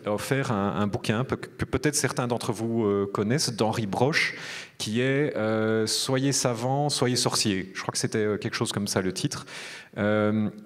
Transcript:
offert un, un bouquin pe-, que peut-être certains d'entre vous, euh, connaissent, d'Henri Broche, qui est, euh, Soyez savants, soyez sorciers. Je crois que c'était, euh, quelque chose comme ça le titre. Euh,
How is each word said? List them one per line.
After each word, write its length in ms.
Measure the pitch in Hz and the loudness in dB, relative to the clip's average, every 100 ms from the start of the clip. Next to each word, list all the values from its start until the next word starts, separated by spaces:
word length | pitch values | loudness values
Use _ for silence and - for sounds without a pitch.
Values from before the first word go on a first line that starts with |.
| - | -2
offert 440 | 104 - 135 135 | -2 0 0 0
un, 240 | 107 101 80 | 0 0 0
un 120 | 104 | 0
bouquin 360 | 95 - 110 | -2 0 0
pe-, 120 | 135 123 | 0 -4
que 300 | - - - | -6 -8 -4
peut-être 280 | 131 151 | 0 0
certains 320 | 143 131 127 123 | 0 0 0 -2
d'entre 260 | 117 - | -2 -2
vous, 320 | 104 113 113 107 | -2 0 2 4
euh, 200 | 101 98 | 4 2
connaissent, 400 | 98 104 135 - | 0 0 2 0
d'Henri 320 | 113 110 104 107 | 0 0 0 -2
Broche, 480 | 95 127 170 - - - - - - | 2 2 4 0 -2 -10 -12 -12 -8
qui 220 | - 110 | -2 0
est, 360 | 127 135 147 - | 2 2 0 0
euh, 480 | 110 110 110 110 110 | 0 2 2 2 2
Soyez 460 | - - 131 139 | 0 0 2 2
savants, 580 | 135 131 117 123 135 147 | 2 2 0 0 0 0
soyez 260 | - 127 123 | 2 2 2
sorciers. 560 | 123 - 110 95 92 - | 2 2 2 0 -2 -8
Je 60 | |
crois 80 | - | -6
que 80 | - | -2
c'était, 260 | 123 117 107 | -2 0 0
euh, 120 | 101 | 0
quelque 180 | 113 - | -2 -2
chose 160 | 117 | -2
comme 160 | - 101 | -2 0
ça 140 | - | 0
le 120 | 95 | 0
titre. 320 | 90 143 - - - - - - - | 0 -4 -4 -12 -14 -14 -14 -12 -2
Euh, 520 | 104 107 107 107 107 - | 2 4 2 2 0 -4